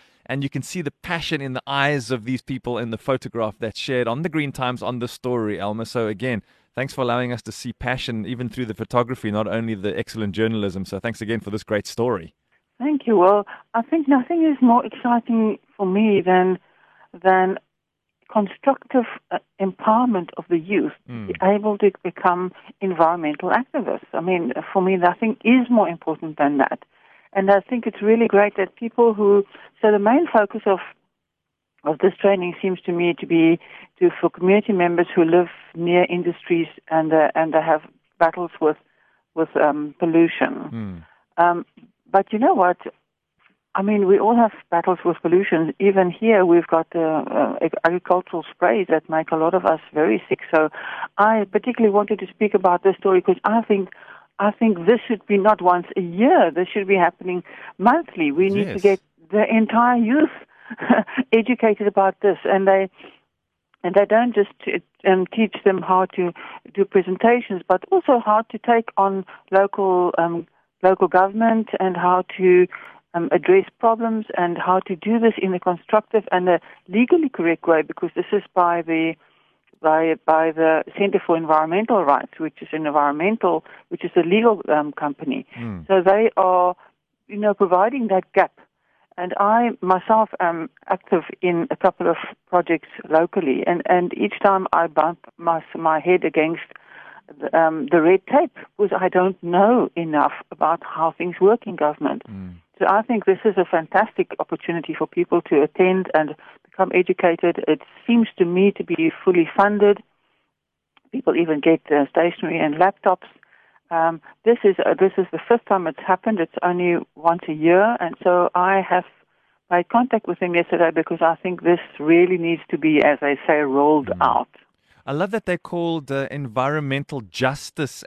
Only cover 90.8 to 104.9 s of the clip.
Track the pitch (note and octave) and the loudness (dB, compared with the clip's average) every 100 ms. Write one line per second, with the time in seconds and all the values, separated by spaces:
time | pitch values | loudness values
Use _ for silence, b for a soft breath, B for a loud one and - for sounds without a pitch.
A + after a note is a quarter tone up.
90.8 | - F#3+ - E3+ - - F3+ E3+ - - | -6 -6 -2 -4 -4 -6 -2 -2 -4 -2
91.8 | F#3 - F3 E3 - - - F3+ E3+ D#3+ | -2 0 -2 -2 -6 -18 -2 -2 0 -4
92.8 | - - - D#3 F3 G3+ D3+ - - - | -6 -18 -2 0 0 -2 -2 -2 -2 -2
93.8 | - F3+ F3+ - G#3 - G3+ F#3+ F#3 E3+ | 0 0 0 -2 -4 0 0 0 0 0
94.8 | E3+ D3+ D#3 E3+ - - E3+ E3 - E3 | 0 0 0 -2 -14 -8 -4 -4 -6 -4
95.8 | E3 D#3 E3+ F3+ E3+ D#3+ D#3 E3+ - - | -2 0 2 0 0 0 -2 -2 -10 -20
96.8 | B B B B B - - D#3+ D#3+ D#3+ | B B B B B -12 -2 2 2 0
97.8 | B2 E3+ E3 F#3+ - C#4 E4+ - - - | 0 2 4 2 2 0 0 -6 -12 -4
98.8 | G3+ F3+ F#3 F3+ F#3 F#3 E3+ F3 G#3 B3 | -2 0 -2 0 0 -2 -2 2 4 2
99.8 | - F3 E3 D3 C#3+ - - D#3 D3+ E3 | 0 -4 -4 0 0 -2 -14 -4 -2 -2
100.8 | - D3+ D#3+ - F3+ E3+ F#3+ A#3 G3+ F3+ | -6 -4 -4 -4 -8 2 2 2 -2 -4
101.8 | D3+ D3+ - - - G2 F#2 F2 _ - | -4 -2 -6 -6 -12 -16 -16 -18 _ -4
102.8 | F#3 G3+ A3 A3+ G3 F#3 A3 F#3+ F3 E3 | 0 0 0 -2 0 0 0 0 -2 -2
103.8 | D#3 - - - F3 - - D#3+ - E3+ | -2 -2 0 -4 -6 -6 -8 -8 -6 -6
104.8 | D3+ | -6